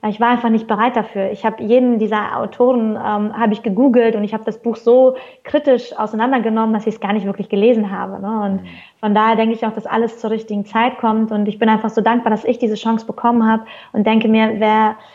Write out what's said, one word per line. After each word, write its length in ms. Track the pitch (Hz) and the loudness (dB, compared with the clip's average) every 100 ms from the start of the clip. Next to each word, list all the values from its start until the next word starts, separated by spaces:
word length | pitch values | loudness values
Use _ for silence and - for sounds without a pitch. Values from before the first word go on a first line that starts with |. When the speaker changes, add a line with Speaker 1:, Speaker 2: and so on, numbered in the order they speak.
Speaker 1:
aber 80 | 214 | -6
ich 100 | 208 | 0
war 80 | 233 | 0
einfach 220 | 247 233 | 2 2
nicht 160 | 220 226 | 0 0
bereit 300 | 208 240 247 | 0 0 0
dafür. 340 | 214 202 190 | -4 -4 -6
Ich 160 | - 226 | -4 -4
habe 160 | 220 | -4
jeden 360 | 208 247 247 233 | 2 2 4 2
dieser 380 | 214 214 208 - | 0 -2 -4 -6
Autoren, 540 | 196 - 247 247 220 214 | -6 0 2 2 0 -2
ähm, 420 | - 208 208 214 | -4 -2 -4 -2
habe 160 | 220 | -2
ich 80 | 208 | 0
gegoogelt 520 | 226 196 269 240 226 220 | -2 2 4 4 2 0
und 60 | |
ich 120 | 208 | -4
habe 100 | 220 | -6
das 140 | 220 220 | -8 -8
Buch 180 | 240 220 | -6 -2
so 400 | 233 247 262 254 - - | 2 6 6 2 -6 -20
kritisch 520 | - 302 294 247 240 - | -4 -2 2 0 0 -8
auseinandergenommen, 760 | 214 220 240 269 220 220 220 | -6 -2 0 0 0 0 0
dass 120 | 220 214 | 0 -2
ich 100 | 214 | -4
es 40 | |
gar 140 | 196 | -4
nicht 100 | 214 | -2
wirklich 240 | 196 202 196 | -2 -6 -4
gelesen 420 | 202 220 226 208 | 2 4 2 0
habe, 300 | 190 190 196 | -6 -8 -8
ne? 200 | 196 220 | -8 -4
Und 200 | 202 190 | -4 -4
Speaker 2:
Mhm. 60 | 180 - - _ | -8 -18 -20 _
Speaker 1:
von 140 | 214 | 0
daher 200 | 208 220 226 | 2 4 4
denke 180 | 226 | 2
ich 100 | 226 220 | 0 -4
auch, 60 | |
dass 140 | - - | -6 -4
alles 320 | 220 226 226 | -2 -2 -4
zur 120 | 220 | -6
richtigen 360 | 220 220 208 202 | -4 -4 -6 -4
Zeit 320 | 226 240 247 | 0 0 0
kommt 340 | 226 220 220 | 0 0 0
und 160 | 214 208 | -2 -2
ich 100 | 208 | 0
bin 100 | 226 | 2
einfach 200 | 220 220 | 2 0
so 120 | 220 | 0
dankbar, 280 | 214 240 240 | 2 2 0
dass 140 | 220 | 0
ich 140 | - 247 | 0 -2
diese 160 | 233 | -2
Chance 320 | 208 220 220 - | -2 -2 -2 -4
bekommen 440 | - 240 240 220 | -2 0 2 4
habe 140 | 226 226 - - | 2 -2 -18 -8
und 140 | - 208 | -2 2
denke 220 | 226 220 | 2 2
mir, 280 | 220 220 214 | 2 2 2
wer, 360 | 214 214 220 - - | 2 4 2 -2 -12